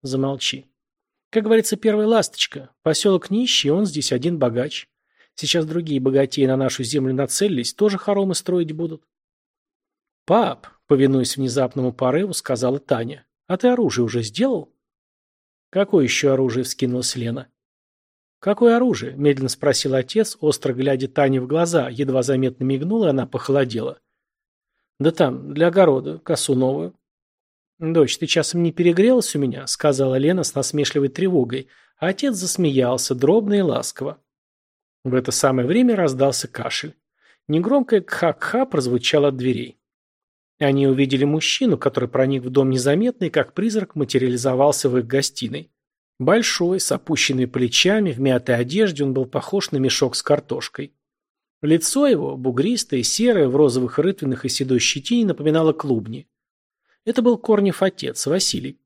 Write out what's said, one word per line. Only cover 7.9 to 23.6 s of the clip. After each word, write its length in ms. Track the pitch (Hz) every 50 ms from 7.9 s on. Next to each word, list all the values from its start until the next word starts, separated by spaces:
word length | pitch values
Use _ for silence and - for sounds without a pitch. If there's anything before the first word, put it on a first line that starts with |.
| 196
хоромы 380 | 185 - - 202 202 196 196 175
строить 360 | - - - 180 180 170 156
будут». 320 | 156 156 170 165 160 151 _ _ _ _ _ _ _ _ _ _ _ _ _ _ _ _ _ _ _ _ _ _ _ _ _
«Пап», 420 | - 180 226 220 180 131 _ - - _ _ _
повинуясь 500 | _ 147 131 135 135 135 131 123 - -
внезапному 540 | 139 135 127 120 139 131 123 - 139 127 127
порыву, 420 | 120 - 135 127 127 160 196 202 170
сказала 460 | - - - 131 110 123 123 131 143
Таня, 460 | _ - 139 113 117 120 147 143 _ _ _ _ _
«а 100 | _ 180
ты 120 | 185 - 247
оружие 360 | 247 247 226 156 - 123 120
уже 160 | 110 104 120
сделал?» 520 | 113 107 104 160 233 269 247 175 143 _ _ _ _ _ _ _ _ _ _ _ _ _ _ _ _ _ _ _ _ _
«Какое 340 | - 190 202 196 - 175 139
еще 300 | 117 - - - 139 135
оружие?» 300 | 131 135 123 113 127 123
вскинулась 520 | 123 - - 135 123 123 123 123 - -
Лена. 320 | 127 117 117 117 135 131 _ _ _ _ _ _ _ _ _ _ _ _ _ _ _ _ _ _ _ -
«Какое 320 | 190 202 - 240 233 233
оружие?» 400 | 240 254 247 180 101 113 123 131
медленно 320 | 139 143 147 143 135 131
спросил 480 | 127 - _ - 147 131 - - 139 131
отец, 420 | 131 127 131 - 214 214 214 - _
остро 320 | - 151 139 - - 139 127
глядя 340 | 123 135 139 139 127 135
Тане 320 | 131 _ - 143 135 135 131
в 80 | 127
глаза, 400 | 127 147 160 170 170 170 165 - 127
едва 340 | 123 113 143 135 131 131 120
заметно 420 | 123 139 127 131 127 127 _ 131
мигнул, 400 | 131 135 131 147 175 214 226 208
и 40 | 165
она 160 | 135 135 123
похолодела. 720 | - - 123 - - 135 139